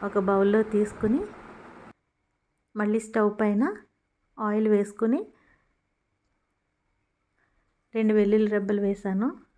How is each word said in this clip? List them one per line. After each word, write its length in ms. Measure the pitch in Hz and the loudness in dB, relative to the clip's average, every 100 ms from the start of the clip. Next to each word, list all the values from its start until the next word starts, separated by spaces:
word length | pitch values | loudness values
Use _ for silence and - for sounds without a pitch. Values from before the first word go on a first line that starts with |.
| 202 | -2
ఒక 120 | 202 196 | -2 0
బౌల్లో 340 | 196 196 214 214 214 | 2 4 2 2 0
తీసుకుని 460 | 208 - 214 262 415 - - - - - - - _ _ _ _ _ _ _ 214 | -2 -2 -2 -2 -4 -12 -20 -20 -20 -20 -20 -20 _ _ _ _ _ _ _ -6
మళ్ళీ 200 | 208 220 220 | -2 -2 -2
స్టవ్ 240 | 233 208 208 | 0 0 0
పైన 220 | 214 202 285 415 - _ _ _ _ - 214 | -2 0 -2 -4 -16 _ _ _ _ -8 -4
ఆయిల్ 220 | 214 220 208 | -2 2 2
వేసుకుని 460 | 202 - 226 269 427 _ _ _ _ _ _ _ _ _ _ _ _ _ _ _ _ _ _ _ _ _ _ _ _ _ _ 226 | 0 -4 -2 -2 -4 _ _ _ _ _ _ _ _ _ _ _ _ _ _ _ _ _ _ _ _ _ _ _ _ _ _ -2
రెండు 200 | 220 214 | 2 4
వెల్లుల్లి 320 | 208 214 214 208 | 4 2 2 0
రెబ్బలు 280 | 202 208 202 | -2 -2 -2
వేసాను. 420 | 196 196 190 240 - - | -2 -4 -2 -2 -6 -18